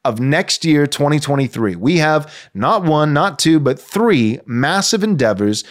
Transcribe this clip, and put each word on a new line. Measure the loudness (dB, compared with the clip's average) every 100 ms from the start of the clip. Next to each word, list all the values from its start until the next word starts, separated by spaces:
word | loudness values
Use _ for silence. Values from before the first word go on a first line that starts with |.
of | -4 -2
next | 0 0 -2 -2
year, | 2 2 2
twenty | 0 0 0
twenty-three. | -2 -2 -2 -2 -4 -2
We | 0 2
have | 2 0 -4 -16 -14
not | -4 -2 0
one, | 0 0 2
not | 0 0 0
two, | 2 2
but | 2 -4
three | -4 0 2 2 2 -2
massive | -6 -2 0 0 0 0
endeavors | 0 0 0 0 0 -2 -8